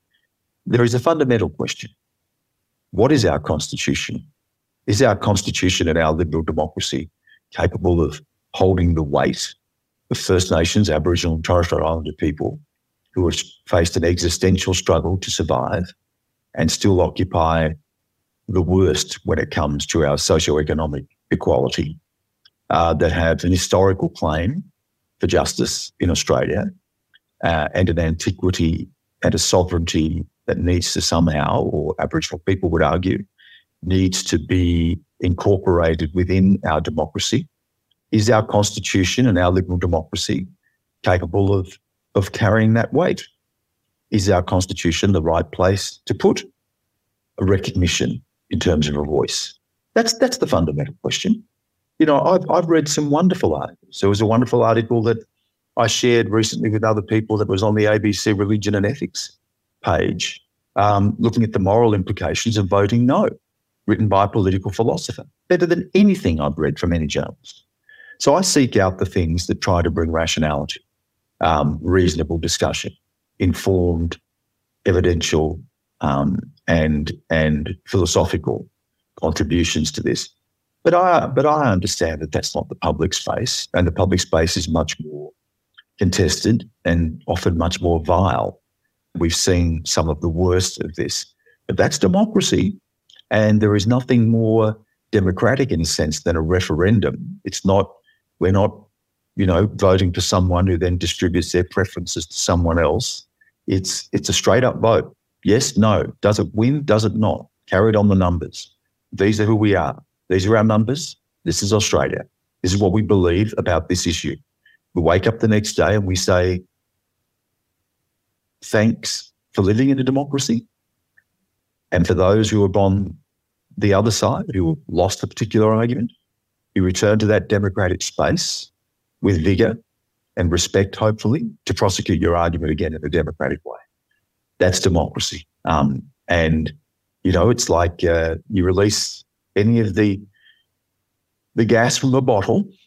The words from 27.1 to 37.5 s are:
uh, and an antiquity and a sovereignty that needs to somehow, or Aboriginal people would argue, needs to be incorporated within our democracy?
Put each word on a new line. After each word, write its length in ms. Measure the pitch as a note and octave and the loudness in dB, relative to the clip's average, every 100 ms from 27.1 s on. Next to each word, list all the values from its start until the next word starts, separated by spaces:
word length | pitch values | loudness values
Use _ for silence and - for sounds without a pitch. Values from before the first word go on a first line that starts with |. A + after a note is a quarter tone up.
| _ _ _ | _ _ _
uh, 240 | E2+ D#2+ D2 | -2 -2 -2
and 140 | F2 F2 | 0 0
an 100 | D#2+ | 0
antiquity 880 | D#2+ E2+ - F2 F#2 F2+ E2+ - - _ _ _ | -2 -2 -4 -2 -4 0 -2 -2 -6 _ _ _
and 120 | F2 | -2
a 40 | E2+ | 0
sovereignty 880 | - F#2+ E2+ E2+ E2 D#2+ D#2 E2+ E2+ _ - | 0 0 2 -2 -2 -2 -2 -4 -8 _ -6
that 120 | F2 | -2
needs 340 | F2 F2 - | 0 0 -2
to 80 | - | -4
somehow, 600 | - E2 E2+ D2+ - - | 0 2 2 2 0 0
or 320 | - D#2 D2+ - | -2 -2 -4 -4
Aboriginal 400 | - D#2+ - D#2 | -4 -4 -4 -6
people 280 | - F#2 F#2 | -2 -2 0
would 120 | E2 | 2
argue, 420 | D2+ F2+ F#2 - - _ - - _ _ | 2 2 -2 -4 -8 _ -20 -20 _ _
needs 400 | E2+ F#2+ F#2 F#2 | -2 2 2 -2
to 140 | - E2 | -4 -4
be 600 | D#2 F#2 F2 E2+ E2 F2 - - | 0 0 2 2 0 -2 -8 -4
incorporated 920 | F#2 F2 G2+ F#2+ F#2 F2 E2 D#2+ D#2+ | -2 0 0 2 2 2 2 0 -2
within 460 | F2+ F2+ F#2 F#2+ F#2+ E2 | -2 0 2 4 2 0
our 140 | D2+ | -2
democracy? 680 | D2+ D2+ D2 - - B2+ E3+ | -2 -4 -6 -6 -4 -4 -4